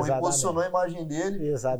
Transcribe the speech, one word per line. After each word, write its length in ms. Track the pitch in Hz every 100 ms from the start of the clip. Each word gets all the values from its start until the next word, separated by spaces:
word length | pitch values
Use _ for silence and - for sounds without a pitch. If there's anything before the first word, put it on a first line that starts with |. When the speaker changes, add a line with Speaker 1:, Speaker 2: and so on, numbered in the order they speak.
Speaker 1:
Exatamente. 160 | 147 135 180
Speaker 2:
posicionou 360 | - 185 170
a 60 | 180
imagem 360 | 180 180 170
dele. 440 | 160 151 190 196 147
Speaker 1:
Exatamente. 260 | 139 131 127